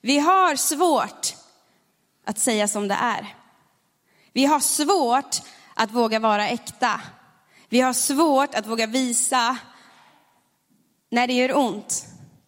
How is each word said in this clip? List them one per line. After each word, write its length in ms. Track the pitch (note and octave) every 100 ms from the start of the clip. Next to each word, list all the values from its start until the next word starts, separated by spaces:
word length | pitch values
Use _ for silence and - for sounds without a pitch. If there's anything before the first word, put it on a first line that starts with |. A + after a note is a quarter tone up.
Vi 180 | A#3 C#4+
har 360 | D4+ F#4+ F#4 C#4
svårt 760 | - D4 F4 C4 - - - - - _ _ _ _ _ _ _ -
att 140 | G#3
säga 280 | - G#3+ G#3
som 200 | G#3 G3+
det 80 | G3
är. 400 | A#3+ G#3+ G#3 - _ _ _ _ _ _ _ _ _
Vi 120 | - C#4
har 140 | D4
svårt 840 | - - D4+ G4 B3 B3+ C#4 - - - -
att 180 | - A3
våga 280 | A#3 A3+ A3
vara 280 | A3 G#3 G#3
äkta. 540 | A#3+ - - B3 G3+ - - _ _ _ _ _
Vi 120 | A#3+
har 120 | B3+
svårt 640 | B3 - C#4 D#4+ C4+ C#4+ A3
att 120 | G#3+
våga 200 | A3+ A3
visa 720 | B3 B3+ A#3 - B3+ A#3 B3+ - - - - _ _ _ _ _ _ _ _ _ _ _
när 180 | A#3+ B3
det 60 |
gör 240 | B3 B3+ C#4
ont. 480 | B3 G3+ - - - - - _